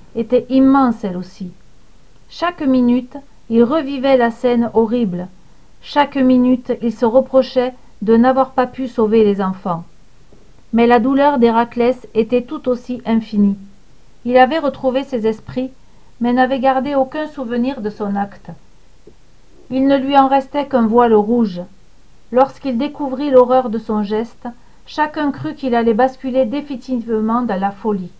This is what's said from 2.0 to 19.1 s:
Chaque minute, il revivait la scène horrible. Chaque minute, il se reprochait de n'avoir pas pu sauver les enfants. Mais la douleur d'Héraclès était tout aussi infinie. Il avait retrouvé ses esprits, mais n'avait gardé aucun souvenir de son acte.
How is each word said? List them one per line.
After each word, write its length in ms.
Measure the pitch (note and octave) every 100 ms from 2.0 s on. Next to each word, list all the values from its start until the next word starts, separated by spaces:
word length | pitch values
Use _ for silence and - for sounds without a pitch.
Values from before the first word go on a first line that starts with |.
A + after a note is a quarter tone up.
| - - -
Chaque 340 | - E4+ F4
minute, 540 | C#4+ C4 A#3+ B3 B3 C#4 - - -
il 140 | A3+
revivait 540 | A#3 D#4 C#4 C#4 C4+ C4
la 120 | A#3
scène 400 | A#3 B3 A#3+ A#3
horrible. 560 | A3 A3 A#3+ G#3+ F3 F3+ - - - - -
Chaque 360 | - D4 C#4 C#4
minute, 560 | B3+ B3+ B3 B3+ B3+ A#3+
il 120 | A#3+
se 120 | A3 A#3
reprochait 680 | B3+ C4 C4 B3+ B3+ B3+ B3+ - -
de 160 | G#3 A3+
n'avoir 340 | B3+ C4 C4
pas 160 | - B3
pu 220 | - C4
sauver 340 | - G#3+ A3+
les 180 | G#3 G3
enfants. 440 | F#3+ F#3+ F#3+ E3+ E3+ - - - - - - - -
Mais 120 | A3+ A#3+
la 140 | A#3+
douleur 400 | B3+ C4+ C#4+ C#4+
d'Héraclès 680 | A#3 A3+ A#3+ A#3+ A#3 B3+ -
était 300 | A3 A3+ B3
tout 240 | B3 D4+ C4
aussi 340 | B3 - B3 -
infinie. 520 | A3+ A3 G#3 G3+ G3+ - - - - - - A#3+
Il 120 | B3+
avait 220 | B3+ D#4+
retrouvé 440 | C#4+ C4+ C4 B3+
ses 220 | C4+ A#3+ A3
esprits, 460 | A3 - B3+ C4 - - - - -
mais 140 | A#3+
n'avait 260 | B3 B3+ C4+
gardé 360 | C4+ C4+ C4 C#4
aucun 320 | C4 D#4 D4+
souvenir 520 | D4 A#3 A#3+ B3+ C4+
de 100 | G#3
son 260 | - G3+ G3
acte. 360 | G3+ - - E3+ - - - - -